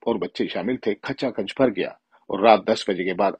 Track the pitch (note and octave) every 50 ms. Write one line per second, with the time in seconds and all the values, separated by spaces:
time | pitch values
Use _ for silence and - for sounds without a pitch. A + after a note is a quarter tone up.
0 | - A#2 A#2 G2 F2+ F2+ - - A2 - - G2 F2 A#2 B2+ A#2+ - A2+ G#2 -
1 | - - C3+ - C#3+ B2 G#2 - G2 G2 - - C3+ B2 G2+ F2+ D#2+ - - _
2 | _ _ _ _ _ - - F#2+ G2+ A2+ G#2+ G2 F#2 - A2+ A2 - - F#2+ F2
3 | F2+ F#2+ F2+ F2+ G2+ F#2+ - -